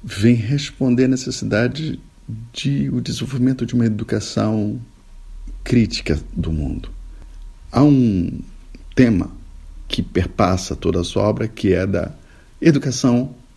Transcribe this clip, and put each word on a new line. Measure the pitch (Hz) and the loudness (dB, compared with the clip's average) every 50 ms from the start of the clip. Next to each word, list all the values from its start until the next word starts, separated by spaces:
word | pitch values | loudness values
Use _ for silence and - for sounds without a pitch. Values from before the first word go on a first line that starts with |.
| - | -12
vem | - - 98 101 117 123 | -10 -4 2 4 4 4
responder | 117 104 107 143 143 143 - - - 139 127 120 120 131 | 4 2 -2 -2 -2 -4 -6 -6 -2 0 2 4 4 4
à | 131 | 2
necessidade | 131 127 - - 123 - - 107 - 104 120 123 120 151 160 156 - - - - _ - - - 110 110 113 - | 2 0 -2 -6 -8 -6 -4 0 0 2 2 0 -2 -4 -6 -6 -6 -8 -12 -20 _ -20 -14 -12 -12 -12 -12 -14
de | - - - 135 143 139 139 135 | -12 -6 -4 -2 0 0 -2 -2
o | 127 123 | -2 -4
desenvolvimento | 120 - 117 - - 113 135 120 123 131 131 127 120 | -4 -4 -6 -6 -6 -6 -2 0 2 2 2 0 -2
de | 113 - | -2 0
uma | 123 117 | 2 2
educação | 113 107 104 107 - - 107 - - - 110 107 107 110 107 104 104 110 123 117 - - - - - - - - - - - - - - - - | 2 2 0 -2 -2 -2 -4 -4 -2 -2 0 0 2 2 0 0 -2 -4 -6 -10 -14 -20 -20 -20 -20 -20 -20 -18 -16 -16 -14 -12 -12 -12 -12 -2
crítica | - 120 120 113 104 - - - - 80 73 - - - | 2 4 4 4 4 0 -6 -2 -2 -2 -2 -2 -6 -6
do | - - 82 | -6 -4 -2
mundo. | 80 78 73 67 - - - - - - - - - - - - - - - - - - - - | -2 -2 -2 -4 -4 -6 -8 -10 -14 -14 -16 -16 -18 -18 -18 -18 -18 -18 -18 -18 -18 -20 -18 -2
Há | - 117 143 | 4 6 6
um | 147 143 131 123 113 101 92 85 - - - - - - - - - - - - - - | 8 8 6 6 4 4 2 0 -2 -4 -8 -12 -14 -16 -20 -20 -18 -18 -18 -18 -2 4
tema | - 127 117 107 87 85 - - - - - - - - - - - - | 6 6 6 6 2 0 -2 -6 -16 -18 -18 -18 -18 -18 -18 -18 -16 -10
que | - - - | -6 -4 -4
perpassa | - - - 92 90 90 - - 107 90 92 92 - - 85 | -4 -2 0 -2 -2 -2 0 0 2 2 2 0 -2 -6 -8
toda | - - 87 87 90 | -2 -2 0 0 0
a | 87 | -2
sua | - - 101 | 0 0 2
obra, | 101 104 101 - 110 | 2 2 2 0 -4
que | 110 113 - - 98 | -6 -6 -2 2 2
é | 92 87 95 | 2 2 2
da | 101 95 90 - - - - - - - - - - - - | 0 0 -2 -2 -4 -8 -16 -20 -20 -20 -20 -20 -20 -12 2
educação | - 165 147 139 - 139 120 - - 127 120 123 123 - - - - - - | 4 4 4 4 0 -2 -4 2 2 4 4 4 0 -2 -8 -16 -20 -20 -20